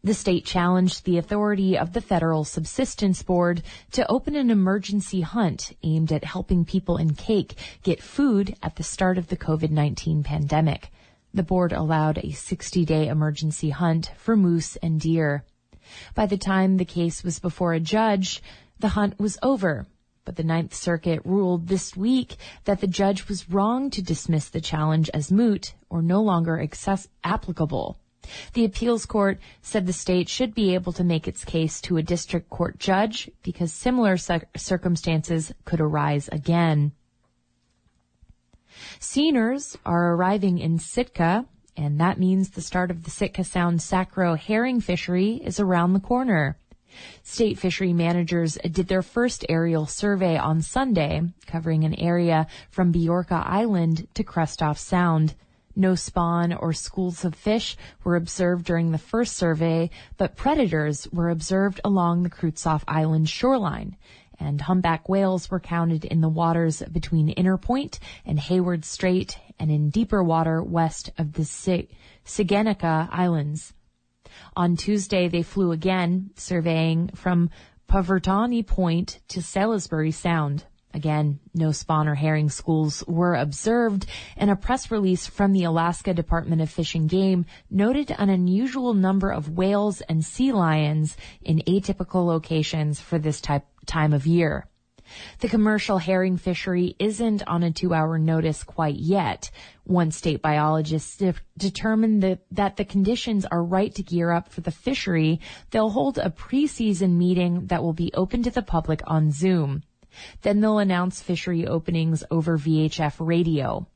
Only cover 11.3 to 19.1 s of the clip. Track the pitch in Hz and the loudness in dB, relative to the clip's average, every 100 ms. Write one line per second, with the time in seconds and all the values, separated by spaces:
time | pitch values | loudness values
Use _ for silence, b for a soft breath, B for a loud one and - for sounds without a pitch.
11.3 | - 170 185 175 - 156 160 156 156 - | -4 0 2 2 0 0 2 2 0 -4
12.3 | 143 - 185 - 185 156 156 151 151 151 | -10 -8 -8 -4 0 2 2 2 0 0
13.3 | 147 156 156 156 139 170 165 165 - - | -2 -4 -2 -4 0 0 0 -2 -8 0
14.3 | 226 185 170 156 - 170 160 160 165 151 | 4 4 2 -2 -6 -2 -2 2 2 2
15.3 | 143 - _ _ B B B B - 208 | 0 -6 _ _ B B B B -2 0
16.3 | 196 196 190 190 190 180 - 170 - 175 | 0 0 2 4 2 0 0 -2 -2 -6
17.3 | 156 175 - 175 165 160 214 220 196 185 | -4 -6 -2 0 0 0 2 2 2 0
18.3 | - B B B B 214 202 202 | -6 B B B B 0 2 0